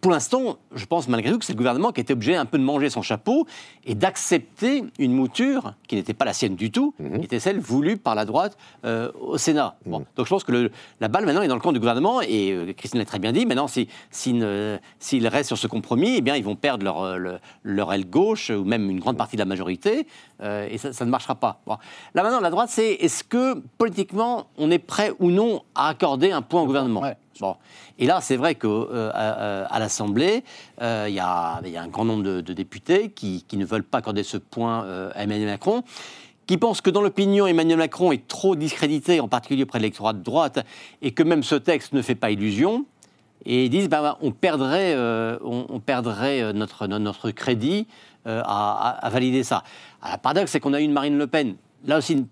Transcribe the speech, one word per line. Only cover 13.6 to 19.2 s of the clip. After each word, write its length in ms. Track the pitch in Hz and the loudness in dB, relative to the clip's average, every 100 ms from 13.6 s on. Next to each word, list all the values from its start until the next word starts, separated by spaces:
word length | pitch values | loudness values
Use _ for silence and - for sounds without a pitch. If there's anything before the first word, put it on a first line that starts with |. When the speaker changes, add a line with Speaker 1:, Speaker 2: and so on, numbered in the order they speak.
| 139 | 0
Speaker 1:
si, 220 | - 120 - - | -2 -4 -6 -18
si 220 | - - | -8 -2
ne, 440 | 120 107 101 107 101 - _ | 0 0 -2 -2 -6 -10 _
s'ils 260 | - 135 113 | -4 0 2
restent 220 | 131 139 | 0 -2
sur 100 | 123 | -2
ce 80 | 117 | -2
compromis, 480 | 113 - 120 196 254 | -4 -2 0 2 2
eh 20 | |
bien, 160 | 127 143 | 0 0
ils 80 | |
vont 100 | 101 | -2
perdre 300 | 104 143 123 | -2 -2 -2
leur, 180 | 98 80 | -4 -4
euh, 140 | 92 92 | -4 -6
le, 220 | 90 90 - - | -6 -8 -14 -16
leur 280 | 107 101 95 | -4 -2 0
aile 160 | 101 90 | -2 0
gauche 420 | 110 202 214 - | 2 2 0 -2
ou 120 | 107 | -2
même 260 | 95 117 101 | 0 0 0
une 120 | 92 | -2
grande 160 | 87 | -2
partie 180 | 127 | -2